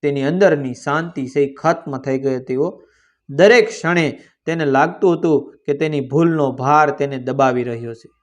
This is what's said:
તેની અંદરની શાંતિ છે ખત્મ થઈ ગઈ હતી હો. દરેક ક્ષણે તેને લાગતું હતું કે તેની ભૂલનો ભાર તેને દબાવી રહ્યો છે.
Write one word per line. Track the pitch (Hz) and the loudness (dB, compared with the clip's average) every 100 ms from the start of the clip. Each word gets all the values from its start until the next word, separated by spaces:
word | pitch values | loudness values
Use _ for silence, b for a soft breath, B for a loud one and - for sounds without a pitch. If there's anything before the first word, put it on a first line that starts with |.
તેની | 147 139 | -2 -2
અંદરની | 139 175 196 156 135 | -2 2 2 2 -2
શાંતિ | 120 - 147 170 170 127 | -8 -4 -4 -4 -8 -6
છે | 147 143 | -2 -2
ખત્મ | 139 160 165 - 135 | 0 -2 -2 -4 -10
થઈ | 135 135 | -4 -2
ગઈ | 135 131 | -2 -4
હતી | 127 | -6
હો. | 131 160 - b b b b _ | -4 -4 -6 b b b b _
દરેક | 139 190 240 214 | 4 6 6 4
ક્ષણે | - 165 175 156 117 B B - | -2 -2 0 0 -4 B B -8
તેને | 165 | -4
લાગતું | 151 135 160 175 190 170 | 0 2 2 2 0 2
હતું | 175 147 - - - | 2 0 -2 -16 -6
કે | |
તેની | 143 156 151 | -4 -2 -4
ભૂલનો | 127 139 170 160 139 | -2 0 2 2 -2
ભાર | 131 131 151 151 | -2 2 4 4
તેને | 143 139 135 | 0 -4 -4
દબાવી | 123 135 135 123 | -6 0 0 0
રહ્યો | 123 117 120 | -4 -6 -10
છે. | 113 _ _ | -14 _ _